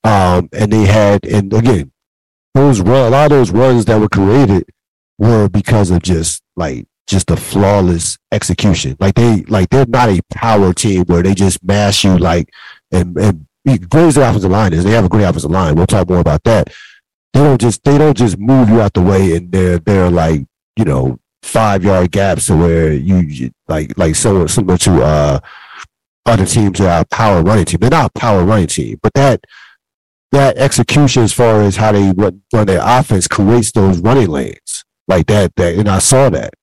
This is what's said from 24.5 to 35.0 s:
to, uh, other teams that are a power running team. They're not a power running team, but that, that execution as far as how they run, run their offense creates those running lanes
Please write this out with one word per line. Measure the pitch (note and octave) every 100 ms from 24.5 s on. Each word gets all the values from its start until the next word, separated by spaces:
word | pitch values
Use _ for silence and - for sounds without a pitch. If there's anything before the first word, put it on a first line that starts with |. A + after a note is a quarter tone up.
| - F#2 F2+
to, | - E2+
uh, | C2+ D2+ D2 C#2 - - - - - _ _ _ -
other | A2+ F#2+
teams | B2 G#2 F2+
that | F#2+ E2+
are |
a | -
power | - A2 F2+
running | E2+ G#2+ D#2+
team. | F2
They're | A2+
not | D#3+ A2+ -
a |
power | A#2+ G2+ F2+
running | A2 E2
team, | - A#1 -
but | G#2+ C#3
that, | C#3 A#2 _ - - _ _ _ _ _ _
that | C#3 C#3 -
execution | C#3 - A2+ D3 C#3+ B2+
as | A2
far | - A#2+ G#2+
as | G2+ F#2+
how | A2
they | G#2 G2
run, | F#2 G2+ F2+ _
run | A2+ G2+
their | F2+
offense | G2+ B2 C#3+ G2+ E2+
creates | - G2 A#2+ G#2+
those | A2 F#2+ F2
running | G#2 C3+ G2
lanes | C#2+ A#1 - - - _ _